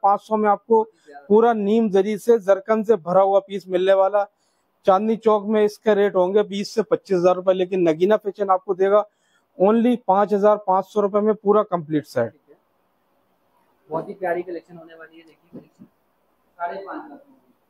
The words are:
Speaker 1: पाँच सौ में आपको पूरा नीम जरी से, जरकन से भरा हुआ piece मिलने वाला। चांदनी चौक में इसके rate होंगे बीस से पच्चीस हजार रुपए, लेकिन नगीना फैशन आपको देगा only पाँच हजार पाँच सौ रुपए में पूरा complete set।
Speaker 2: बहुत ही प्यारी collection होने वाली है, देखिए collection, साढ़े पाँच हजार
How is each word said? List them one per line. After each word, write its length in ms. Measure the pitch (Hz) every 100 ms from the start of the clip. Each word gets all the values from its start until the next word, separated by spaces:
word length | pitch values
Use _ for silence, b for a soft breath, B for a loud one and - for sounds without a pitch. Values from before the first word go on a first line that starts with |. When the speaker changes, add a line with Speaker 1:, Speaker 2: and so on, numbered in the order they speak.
Speaker 1:
पाँच 180 | 196 202
सौ 160 | - 214
में 120 | 208
आपको 320 | 202 - 226 220 _ B B -
पूरा 240 | 208 233 220
नीम 340 | 202 226 220
जरी 280 | 196 196 208
से, 200 | 233 233
जरकन 440 | 185 190 220 220
से 120 | 208 208
भरा 240 | 160 185
हुआ 180 | 196 196
piece 280 | 196 196 185
मिलने 260 | 180 185 196
वाला। 300 | 190 202 202 _ _ _ _ _ -
चांदनी 280 | 190 220 220
चौक 280 | 220 214 202
में 180 | 214
इसके 300 | 208 - 220
rate 220 | 202 202 185
होंगे 280 | 180 208 190
बीस 240 | 196 196
से 120 | 226
पच्चीस 360 | 196 160 - 180
हजार 180 | 180 180
रुपए, 180 | 185
लेकिन 340 | 190 180 190 170
नगीना 280 | 160 190 214
फैशन 320 | 208 185 196
आपको 240 | 185 - 180
देगा 280 | 196 208 202 _ _ _ _ -
only 380 | 190 233 233 240 -
पाँच 260 | 190 202
हजार 240 | 202 208 208 185
पाँच 180 | 190 185
सौ 160 | 214
रुपए 180 | 202 208
में 140 | 214 208
पूरा 280 | 196 208 202
complete 400 | 175 151 151 135
set। 280 | 127 113 - _ _ _ _ _ _ _ _ _ _ _ _ _ _ -
Speaker 2:
बहुत 200 | 156 196
ही 40 | 185
प्यारी 280 | 180 175
collection 340 | 180 165 - 170
होने 160 | 165
वाली 240 | 165 160 165
है, 60 |
देखिए 360 | 160 _ 175 -
collection, 260 | - _ -
साढ़े 920 | _ _ _ _ _ _ - 175 196
पाँच 260 | 196 -
हजार 160 | 151 139 _ _ _ _